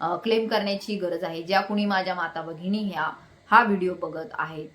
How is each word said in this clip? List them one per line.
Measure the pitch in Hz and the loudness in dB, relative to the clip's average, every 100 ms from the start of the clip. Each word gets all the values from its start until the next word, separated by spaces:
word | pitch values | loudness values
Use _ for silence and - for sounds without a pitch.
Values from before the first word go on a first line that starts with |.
अ, | 160 175 | -4 -2
क्लेम | 226 226 220 | 2 2 4
करण्याची | 220 202 196 208 202 | 0 0 -4 -4 -4
गरज | 175 170 170 | -2 -2 -4
आहे. | 165 | -6
ज्या | 170 190 | 0 0
कोणी | 196 208 208 | 2 0 0
माझ्या | 190 180 180 | 0 0 -2
माता | 165 165 | -4 -6
भगिनी | 165 160 180 214 | -8 -8 -4 -2
ह्या, | 208 160 160 - - - - | -2 -4 -4 -6 -16 -20 6
हा | 220 | 6
व्हिडिओ | 220 196 180 180 | 8 4 0 -2
बघत | 165 160 160 | -6 -8 -8
आहेत, | - 156 156 151 | -6 -6 -6 -12